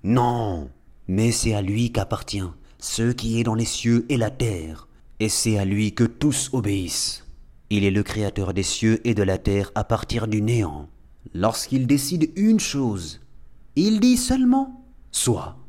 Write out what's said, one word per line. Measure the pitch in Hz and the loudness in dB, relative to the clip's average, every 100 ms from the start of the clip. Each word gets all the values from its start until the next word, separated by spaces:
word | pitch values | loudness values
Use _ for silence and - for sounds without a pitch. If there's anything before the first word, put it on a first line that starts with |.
Non, | 90 123 120 120 110 85 69 - - - - | 2 2 2 0 -2 -4 -8 -16 -20 -18 -4
mais | 95 113 | 0 2
c'est | 113 117 | 2 0
à | 104 | 0
lui | 95 104 120 | -2 0 0
qu'appartient | - 98 120 - 101 92 - - - | -2 -4 -6 -6 -6 -6 -10 -20 -14
ce | - - 117 | -8 -2 0
qui | 123 113 113 | 0 -2 0
est | |
dans | 117 | 0
les | 110 113 | 0 -2
cieux | - 117 117 117 | -2 2 2 2
et | 135 | 0
la | 107 | -2
terre, | - 117 92 80 78 - - - - | -2 -2 -2 -8 -12 -18 -20 -20 -4
et | 110 | -2
c'est | - 117 107 | 0 2 2
à | 95 | 2
lui | 101 107 | 2 0
que | - | 2
tous | 117 - 147 131 - | 0 2 0 0 -2
obéissent. | 131 101 98 87 - - - - - - - - | -2 -2 -2 -4 -4 -6 -8 -14 -20 -20 -20 -2
Il | 104 | 2
est | 98 | 2
le | 98 | 2
créateur | 101 110 101 104 95 95 | -2 -2 -4 -2 -2 -2
des | |
cieux | 92 - 110 110 120 | -4 0 2 2 0
et | |
de | 104 | 0
la | 98 92 | 0 0
terre | - 101 98 - | 0 0 -2 -4
à | |
partir | 104 113 - 117 110 | -2 -2 -2 -4 -2
du | 107 | 0
néant. | 107 120 92 73 73 - - - - 87 | 2 0 0 -6 -14 -20 -20 -20 -12 -2
Lorsqu'il | 107 - - 131 123 | -2 -2 -2 0 2
décide | 139 135 180 160 - | 2 2 0 0 2
une | 214 220 | 4 4
chose, | - 143 127 101 78 - - - - - - 139 | 2 -2 -2 -2 -8 -14 -20 -20 -20 -20 -4 0
il | 196 220 | 2 4
dit | 247 247 | 4 4
seulement, « | - 262 247 269 269 - - - - | 2 2 4 4 2 -8 -20 -20 -8
Sois. » | - 127 98 - - | -2 0 0 -4 -14